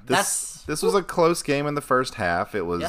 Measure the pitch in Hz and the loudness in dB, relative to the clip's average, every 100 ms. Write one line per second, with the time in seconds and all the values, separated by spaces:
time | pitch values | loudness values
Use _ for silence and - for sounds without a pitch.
0 | 113 180 202 - - - - 156 214 190 | 0 2 2 -2 -6 -12 -6 -2 2 0
1 | 175 - 165 170 - 143 147 147 - 127 | 0 2 2 2 0 0 0 -4 0 0
2 | 127 - 90 87 104 104 87 87 | 0 -2 0 0 -2 -4 -2 -2